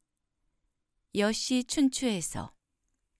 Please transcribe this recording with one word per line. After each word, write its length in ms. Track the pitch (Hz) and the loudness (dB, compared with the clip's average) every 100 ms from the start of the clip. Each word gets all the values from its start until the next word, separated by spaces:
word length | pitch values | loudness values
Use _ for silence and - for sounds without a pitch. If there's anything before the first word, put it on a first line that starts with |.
| _ _ _ _ _ _ _ _ _ _ _ | _ _ _ _ _ _ _ _ _ _ _
여시 500 | 190 202 220 - 254 | 0 2 2 0 -2
춘추에서. 880 | 247 - 269 262 254 196 156 - - - _ _ _ _ _ _ | 0 2 2 2 -2 -2 -4 -8 -10 -14 _ _ _ _ _ _